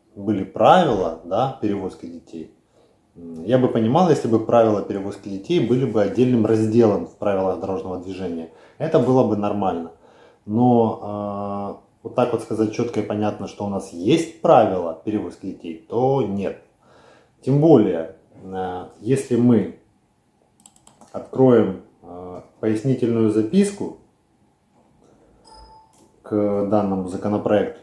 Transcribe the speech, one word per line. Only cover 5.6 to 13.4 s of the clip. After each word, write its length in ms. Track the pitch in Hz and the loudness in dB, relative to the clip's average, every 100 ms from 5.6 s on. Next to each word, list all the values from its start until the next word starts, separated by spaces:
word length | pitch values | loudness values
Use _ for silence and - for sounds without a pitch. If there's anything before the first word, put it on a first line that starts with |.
| 120 127 | 2 2
бы 180 | 135 110 | 2 0
отдельным 440 | 101 - 123 123 104 | 0 2 2 2 2
разделом 600 | 110 110 113 113 98 80 | 2 4 4 4 2 -4
в 100 | - | -6
правилах 420 | 104 98 95 87 | -4 -2 -2 -4
дорожного 400 | 95 95 95 92 | -6 -6 -6 -10
движения. 540 | 87 92 92 85 82 - - - | -10 -10 -8 -8 -12 -18 -20 -8
Это 220 | 143 151 | -2 0
было 240 | 120 131 | 4 4
бы 120 | 117 104 | 2 0
нормально. 540 | 104 101 95 85 82 - _ _ - _ - | -2 -2 -2 -4 -8 -14 _ _ -20 _ -6
Но, 1300 | 107 123 120 113 95 101 104 104 101 101 101 101 - | 0 4 4 2 -2 -8 -8 -8 -8 -8 -8 -8 -12
э, 220 | _ _ | _ _
вот 100 | - | -8
так 180 | - 120 | -2 -2
вот 100 | 113 | -2
сказать 300 | - 107 107 | -6 -2 -2
чётко 280 | - 117 - | -2 -4 -4
и 20 | |
понятно, 460 | 104 104 107 101 | -4 -4 -4 -4